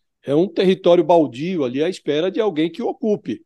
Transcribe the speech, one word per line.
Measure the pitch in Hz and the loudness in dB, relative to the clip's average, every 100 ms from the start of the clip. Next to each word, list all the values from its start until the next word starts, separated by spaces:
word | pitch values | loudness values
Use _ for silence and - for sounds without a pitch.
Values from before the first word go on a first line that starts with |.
| _ _ | _ _
é | - 147 | -2 0
um | 196 | 0
território | - 190 190 180 175 | 0 0 2 4 4
baldio | 160 170 139 120 170 180 | 4 4 2 -4 -6 -4
ali | 127 131 | -2 -2
à | 160 | -4
espera | 190 - 147 185 | -4 -4 -2 -2
de | 196 | -2
alguém | 214 151 165 | -2 -2 -4
que | 165 | -4
ocupe | 233 - 220 202 - 104 | -8 -4 -4 -4 -6 -10